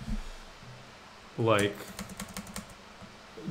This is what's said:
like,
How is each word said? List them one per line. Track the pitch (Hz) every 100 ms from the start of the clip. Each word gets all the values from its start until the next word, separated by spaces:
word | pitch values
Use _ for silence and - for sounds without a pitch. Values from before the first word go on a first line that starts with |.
| - - - - - - - - - - - - - -
like, | 113 107 101 - - - - - - - - - - - - - - - - - 160